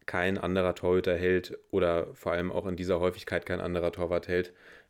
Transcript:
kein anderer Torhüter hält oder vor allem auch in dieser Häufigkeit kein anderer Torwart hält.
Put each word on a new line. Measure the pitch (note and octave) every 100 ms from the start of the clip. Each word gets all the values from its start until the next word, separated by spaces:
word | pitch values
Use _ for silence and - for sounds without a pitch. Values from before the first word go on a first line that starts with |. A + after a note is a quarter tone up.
| -
kein | F#2 F#2 G2
anderer | F2+ F#2 F2+
Torhüter | E2+ F2+ F2+ F2+ F2
hält | F2+ F2+ - - -
oder | G2 F2 E2+ -
vor | - F#2
allem | E2+ F2+
auch | F2 F#2+
in | F2+
dieser | F2+ F2
Häufigkeit | F2+ F2+ - F2 -
kein | F2+
anderer | F2+ F2 F2
Torwart | F2 F2 F2 -
hält. | F2+ F2 - - -